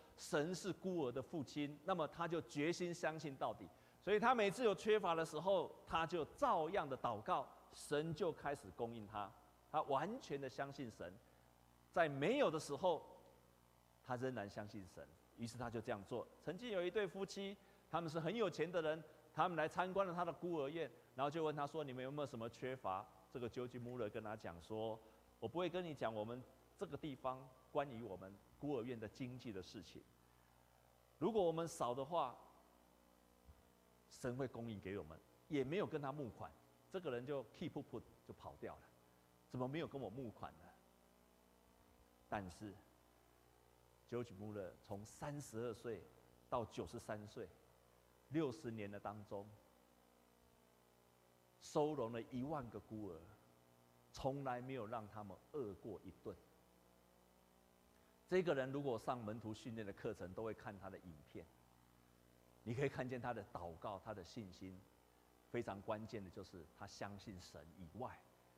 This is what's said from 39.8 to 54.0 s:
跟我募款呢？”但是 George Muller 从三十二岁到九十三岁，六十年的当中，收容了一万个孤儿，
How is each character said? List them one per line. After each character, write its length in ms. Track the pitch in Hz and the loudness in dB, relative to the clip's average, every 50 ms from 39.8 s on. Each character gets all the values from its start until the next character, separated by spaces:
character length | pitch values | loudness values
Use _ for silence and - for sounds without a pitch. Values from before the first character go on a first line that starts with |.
| 151 | -2
跟 120 | 104 - 139 | -2 -2 -4
我 100 | 123 95 | -4 -4
募 200 | 104 135 131 107 | -4 -4 -6 -6
款 240 | - - - 73 - - | -6 -8 -10 -12 -10 -14
呢？” 60 | 80 - - - - - - - - - - - - - - - - - - - - - - - - - - - - - - - - - | -18 -20 -20 -20 -20 -20 -20 -20 -20 -20 -20 -20 -20 -20 -20 -20 -20 -20 -20 -20 -20 -20 -20 -20 -20 -20 -20 -20 -20 -20 -20 -20 -6 -2
但 180 | - 107 95 90 | -2 -2 -2 -4
是 240 | - - 107 101 95 101 - - - - - - - - - - - - - - - - - - - - - - - - - - | -8 -8 -10 -10 -10 -12 -18 -20 -20 -20 -20 -20 -20 -20 -20 -20 -20 -20 -20 -20 -20 -20 -20 -20 -20 -20 -20 -20 -20 -20 -10 -4
George 240 | 120 120 120 - 95 | -4 -4 -4 -4 -8
Muller 320 | 95 104 107 104 104 95 85 - - - | -10 -8 -6 -6 -6 -6 -6 -10 -14 -10
从 200 | - 104 101 107 | -10 -8 -8 -8
三 380 | - - - 156 147 143 147 | -12 -10 -8 -8 -6 -6 -6
十 180 | 139 - 110 110 | -8 -6 -6 -4
二 140 | 120 123 107 | -4 -4 -4
岁 300 | - - 123 110 85 78 - - - - - - - - - | -4 -6 -6 -6 -6 -8 -14 -20 -20 -20 -20 -20 -20 -6 -2
到 140 | 135 123 110 | 0 0 0
九 200 | - - 127 101 | -2 -2 -4 -4
十 140 | 85 - 113 | -4 -6 -8
三 260 | - - 110 104 104 | -4 -4 -4 -4 -6
岁， 240 | 101 - 131 101 85 - - - - - - - - - - - - - - - - | -8 -8 -10 -10 -10 -12 -20 -20 -20 -20 -20 -20 -20 -20 -20 -20 -20 -20 -20 -12 0
六 220 | 135 160 160 131 | 2 4 4 4
十 180 | 110 - - 120 | 0 -2 -4 -4
年 220 | 113 110 101 101 | -4 -2 -4 -4
的 80 | 101 101 | -6 -6
当 260 | - 104 104 107 101 | -6 -6 -6 -6 -8
中， 240 | - 107 98 101 107 107 - - - - - - - - - - - - - - - - - - - - - - - - - - - - - - - - - - - - - - - - - | -6 -6 -6 -6 -8 -14 -18 -20 -20 -20 -20 -20 -20 -20 -20 -20 -20 -20 -20 -20 -20 -20 -20 -20 -20 -20 -20 -20 -20 -20 -20 -20 -20 -20 -20 -20 -20 -20 -20 -20 -20 -20 -20 -20 -20 -20 -18
收 360 | - - - 160 147 151 151 | -16 0 4 6 6 6 4
容 160 | 139 117 113 | 2 0 0
了 100 | 120 117 - | 0 -4 -4
一 200 | - 131 123 127 | -4 -2 -2 -2
万 260 | 143 165 147 123 110 | 0 -2 -4 -4 -6
个 100 | 110 104 | -8 -10
孤 280 | - - 110 107 104 | -8 -8 -8 -6 -6
儿， 120 | 95 82 80 85 - - - - - - - - - - - - - - - | -6 -8 -10 -12 -16 -20 -20 -20 -20 -20 -20 -20 -20 -20 -20 -20 -20 -20 -20